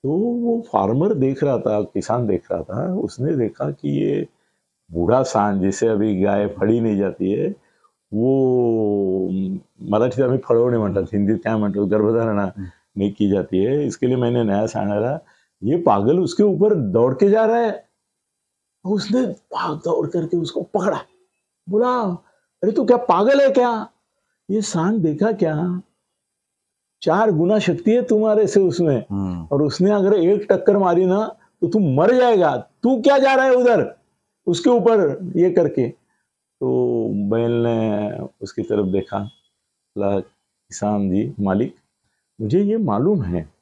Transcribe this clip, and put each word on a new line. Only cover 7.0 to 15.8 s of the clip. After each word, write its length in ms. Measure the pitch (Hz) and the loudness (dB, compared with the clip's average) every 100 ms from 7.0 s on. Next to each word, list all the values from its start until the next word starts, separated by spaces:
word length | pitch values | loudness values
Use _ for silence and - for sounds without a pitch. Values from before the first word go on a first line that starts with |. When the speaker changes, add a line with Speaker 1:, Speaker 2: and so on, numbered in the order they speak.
| 98 - 95 | -2 -2 -4
Speaker 1:
है, 360 | 110 160 202 _ _ _ _ _ | -2 -4 -6 _ _ _ _ _
वो 1160 | 107 123 135 131 127 120 113 104 101 98 95 92 92 95 95 _ _ | -2 0 2 2 2 2 0 0 0 -2 -2 -2 -4 -4 -8 _ _
मराठीत 420 | - 104 123 - 131 | -4 0 0 0 0
आम्ही 120 | 127 | 0
फळवणे 400 | - 117 123 117 | 0 2 2 0
म्हणतात, 280 | 104 95 92 | 0 -2 -4
हिंदीत 300 | 101 101 110 | -2 0 -2
काय 120 | 110 110 | -2 -2
म्हणतात, 280 | 104 98 | -2 -2
गर्भधारणा 680 | 101 107 107 113 113 101 98 101 | -2 0 2 0 0 -2 -4 -8
Speaker 2:
हम्म। 100 | 92 _ _ 98 | -14 _ _ -4
Speaker 1:
नहीं 140 | 101 | -4
की 180 | 101 104 | 0 0
जाती 280 | 98 87 92 | 0 0 -2
है, 300 | 104 143 143 | 0 -2 -4
इसके 200 | - 127 | -2 -2
लिए 80 | 127 | 0
मैंने 280 | 120 120 | 0 0
नया 220 | 110 98 110 | 0 0 -2
सांड 240 | 110 101 | -4 -4
लाया। 300 | 104 117 151 _ _ _ _ | -2 -2 -6 _ _ _ _
ये 140 | 143 | -4
पागल 420 | 170 | 0